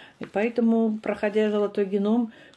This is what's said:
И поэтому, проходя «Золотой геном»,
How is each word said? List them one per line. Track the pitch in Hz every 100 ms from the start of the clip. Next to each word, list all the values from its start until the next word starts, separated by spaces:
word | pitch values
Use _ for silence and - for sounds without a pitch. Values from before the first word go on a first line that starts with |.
| - _
И | 175
поэтому, | 196 233 233 226 226 226 214
проходя | - 208 214 214 214
«Золотой | 208 202 208 196
геном», | 202 202 240 226 - -